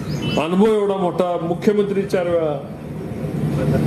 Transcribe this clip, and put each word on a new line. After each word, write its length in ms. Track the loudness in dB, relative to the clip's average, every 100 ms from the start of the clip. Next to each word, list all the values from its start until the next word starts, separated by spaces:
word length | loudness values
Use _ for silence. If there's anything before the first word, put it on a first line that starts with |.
| -6 -4 -2 0
अनुभव 260 | 2 4 4
एवढा 300 | 4 2 0
मोठा, 420 | 0 0 0 0
मुख्यमंत्री 600 | -2 0 2 2 2 0
चार 260 | 0 0 2
वेळा. 400 | 2 0 -2 -8 -12 -12 -10 -8 -8 -6 -4 -2 0 0 2